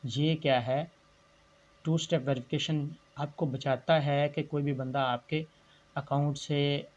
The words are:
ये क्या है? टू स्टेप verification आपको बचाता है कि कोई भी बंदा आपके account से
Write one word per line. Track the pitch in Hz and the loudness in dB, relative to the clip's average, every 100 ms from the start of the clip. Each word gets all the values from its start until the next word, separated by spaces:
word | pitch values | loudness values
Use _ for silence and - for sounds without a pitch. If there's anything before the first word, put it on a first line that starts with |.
| 131 | -6
ये | 113 151 160 | 0 2 2
क्या | 156 127 | 4 2
है? | 120 135 170 _ _ _ _ _ _ _ _ _ - | 2 -2 -2 _ _ _ _ _ _ _ _ _ 0
टू | 160 | 0
स्टेप | - 165 131 | 2 -2 0
verification | 131 123 151 - 151 147 160 _ - | -2 -2 -4 0 -2 -2 -8 _ -8
आपको | 147 - 160 | -8 -2 -2
बचाता | 127 139 131 - 160 | -2 -2 -2 4 4
है | 143 143 147 | 4 2 2
कि | 147 | -2
कोई | 151 147 | -4 -2
भी | 143 | -2
बंदा | 131 131 135 | -2 -2 -2
आपके | 131 120 - 156 156 _ _ - _ - | 0 -2 -2 -4 -4 _ _ -20 _ -10
account | 143 139 143 139 | -2 0 0 -2
से | - 147 143 143 - | -2 2 2 0 -4